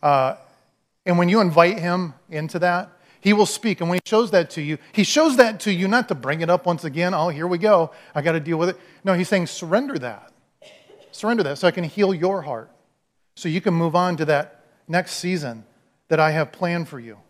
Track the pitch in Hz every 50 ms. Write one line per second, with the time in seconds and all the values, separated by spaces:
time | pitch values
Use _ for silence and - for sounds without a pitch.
0 | - 151 143 139 131 131 - - - _ _ _ _ _ _ _ _ _ _ _
1 | _ 185 175 175 175 175 185 226 214 180 156 165 170 175 202 220 165 175 175 185
2 | 185 165 135 _ _ _ 170 151 156 156 - 175 170 180 175 175 180 - _ _
3 | _ _ _ _ _ 196 208 208 208 - - - - 226 190 - 175 165 175 185
4 | - - - 214 240 214 160 185 170 - - - 151 147 156 147 - - _ -
5 | 202 - - 294 311 320 269 247 247 226 214 190 - 214 196 170 185 190 208 247
6 | 240 - 202 143 117 131 147 160 165 165 175 175 175 180 170 160 - 160 131 156
7 | 175 180 190 170 156 180 156 143 160 175 180 175 170 214 208 180 165 156 - -
8 | - - - 151 139 165 165 165 147 156 170 160 165 175 180 - - - - _
9 | _ 196 185 175 185 - - 190 175 156 - - - 165 165 214 269 277 254 160
10 | 127 123 110 101 - - _ _ _ _ _ _ _ - - - _ _ - -
11 | - _ - - - 214 240 226 185 139 143 139 - 180 156 190 175 156 - 202
12 | 208 190 190 165 160 185 196 196 156 147 131 113 113 - _ _ _ _ _ _
13 | _ _ _ _ _ _ _ - - 175 156 185 - 220 175 165 170 165 151 175
14 | 180 180 175 143 156 143 156 139 151 - - _ _ _ _ _ _ _ 160 175
15 | 185 - - - - 180 185 180 147 131 117 113 107 _ _ _ _ _ _ _
16 | _ _ 160 156 156 156 156 160 156 - - - 185 175 170 175 165 - - 135
17 | 117 117 107 101 _ _